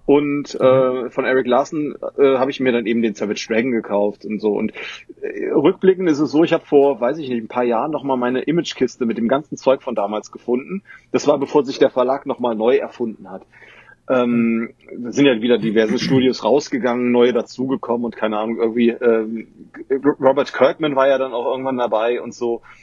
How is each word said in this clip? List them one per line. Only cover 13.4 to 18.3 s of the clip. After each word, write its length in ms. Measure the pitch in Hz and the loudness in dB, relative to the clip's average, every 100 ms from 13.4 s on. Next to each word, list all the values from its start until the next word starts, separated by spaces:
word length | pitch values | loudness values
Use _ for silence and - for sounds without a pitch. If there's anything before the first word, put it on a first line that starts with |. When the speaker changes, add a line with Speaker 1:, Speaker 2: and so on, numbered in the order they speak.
| _ _ - - - _ - | _ _ -20 -20 -20 _ -2
Speaker 1:
Ähm, 640 | 131 123 120 117 113 117 - - 107 | 0 2 2 0 -2 -6 -14 -20 -14
da 140 | 120 | -6
sind 160 | 117 143 | 2 4
ja 120 | 110 | 4
wieder 200 | 120 117 | 2 0
diverse 400 | 110 107 107 123 | 2 2 2 0
<clears throat> 0 | |
Studios 440 | - 131 127 113 | 2 2 2 0
rausgegangen, 680 | 107 139 - 135 123 120 123 | 2 0 0 -4 -2 0 2
neue 200 | 120 123 | 4 4
dazugekommen 720 | 117 110 - 131 135 - 120 117 | 2 -4 -6 -4 -4 -4 -4 -4
und 100 | - | -4
keine 240 | 110 | -4